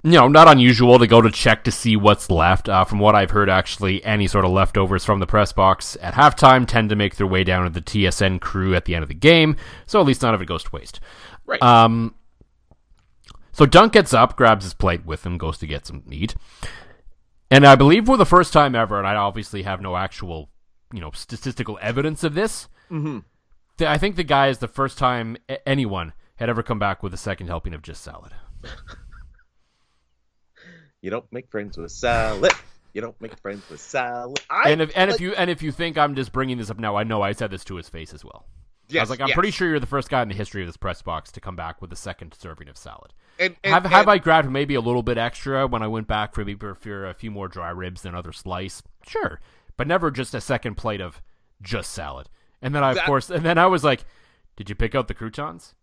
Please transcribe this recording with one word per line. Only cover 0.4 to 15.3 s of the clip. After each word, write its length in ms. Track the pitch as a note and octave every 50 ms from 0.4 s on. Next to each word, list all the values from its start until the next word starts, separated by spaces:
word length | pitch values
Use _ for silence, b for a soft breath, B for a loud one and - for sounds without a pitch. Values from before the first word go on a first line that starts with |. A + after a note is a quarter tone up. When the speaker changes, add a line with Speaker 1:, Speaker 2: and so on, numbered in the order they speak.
| E3 D#3+
Speaker 1:
unusual 500 | D3 C3 B2 B2 B2 G#2+ B2 A#2+ B2 B2
to 80 | A#2+
go 140 | G2+ A#2 A#2
to 80 | A2 A2
check 320 | - - - A#2+ A2 - -
to 60 | A#2
see 240 | - - - A#2 G#2+
what's 320 | G#2 G2+ G#2 G#2 - - -
left. 400 | F#2 D#2+ D#2+ F2 F#2+ - - -
Uh, 160 | G2 F#2 F#2
from 140 | - G#2+ G2+
what 160 | G2+ G#2+ G#2+
I've 160 | G#2 G2 F2+
heard, 180 | G#2 G#2 G2+ G2
actually, 560 | F#2 F#2 - - - - G2+ F#2 G2 F#2 -
any 220 | A2 G#2+ G#2+ G2+
sort 180 | F#2 - G#2 F#2
of 60 | F2+
leftovers 540 | F#2 F#2+ F#2+ - - G2+ F#2+ F#2 G2 F2+ -
from 160 | - G#2 G2
the 60 | F#2 -
press 240 | - G#2+ G2+ -
box 440 | - - F#2+ F#2+ F#2+ - - - - -
at 120 | - F2 -
halftime 520 | B2 D3 - - - D3+ C3 C3 B2+ B2
tend 220 | - - A#2+ A2 G#2
to 60 | G#2+
make 200 | G#2 G#2 G2 -
their 100 | - G2+
way 180 | F#2+ F#2 F#2 F#2+
down 200 | F2+ F2+ F2+ F2+
to 60 | F2
the 100 | E2 F2+
T 260 | D#2+ - - G#2+ F#2+
S 140 | F2+ - -
N 180 | G2+ F#2+ F#2 F#2
crew 340 | - - - F#2+ F#2 F#2+ F#2
at 100 | F2 -
the 100 | - E2+
end 80 | E2
of 60 | D#2 D2
the 60 | D#2
game, 420 | E2 C3 D3+ E3+ E3 D#3+ D#3 D3 B B B B B B
so 140 | B - G#3
at 60 | F3
least 160 | C#3 B2+ -
none 120 | C3+ A#2 A2
of 80 | F#2+
it 40 | F2+
goes 180 | D#2+ F2 E2 -
to 60 | -
waste. 260 | - - - - - - B B B B B B B B -
Speaker 2:
Right. 160 | - C3+ -
Speaker 1:
Um, 520 | B2+ A#2+ A#2+ A#2 A2+ A2+ A2+ A#2 A2+ A2+ - - _ _ _ _ _ _ _ _ _ _ - _ _ _ _ _ _ _ _ _ _ - - - - _
so 120 | - - D3
Dunk 260 | C#3+ - F3 A3 A3
gets 200 | - A3 F#3 - -
up, 200 | A2+ A2+ G#2+ -
grabs 280 | - B2 A2+ A2 G2 F#2+
his 100 | F2+ -
plate 300 | - - F#2 F2 E2 -
with 200 | D#2+ D#2 - -
him, 100 | F2+